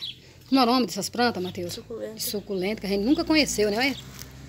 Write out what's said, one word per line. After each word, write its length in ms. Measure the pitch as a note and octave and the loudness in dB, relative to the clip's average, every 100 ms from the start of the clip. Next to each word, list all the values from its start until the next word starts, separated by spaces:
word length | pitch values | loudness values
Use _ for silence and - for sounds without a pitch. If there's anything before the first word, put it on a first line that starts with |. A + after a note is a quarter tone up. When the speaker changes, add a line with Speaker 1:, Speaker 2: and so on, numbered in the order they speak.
| - - - - - | -12 -12 -16 -18 0
Speaker 1:
como 140 | C4+ | 4
é 20 | |
o 20 | A#3 | 6
nome 200 | B3+ A3 | 4 2
dessas 240 | G3 - | -2 -6
plantas, 340 | G#3+ A#3+ G#3 | 0 0 0
Matheus? 300 | F3+ F3+ F3 | -4 -6 -8
Speaker 2:
Suculenta. 400 | A#3 - A3 G#3+ A3 | -8 -10 -10 -10 -8
Speaker 1:
De 80 | |
suculenta, 580 | - G#3 F#3+ G3 F#3 A3 | -6 -6 -4 -2 -2 -2
que 60 | F#3+ | -2
a 20 | |
gente 140 | G3+ | 0
nunca 200 | G#3+ D#4+ E4 | 2 2 4
conheceu, 440 | D#4 C4+ - G#3 | 4 4 4 2
né? 80 | G#3 | 2
Olha. 180 | C4+ - - - - - | 0 0 -8 -16 -16 -16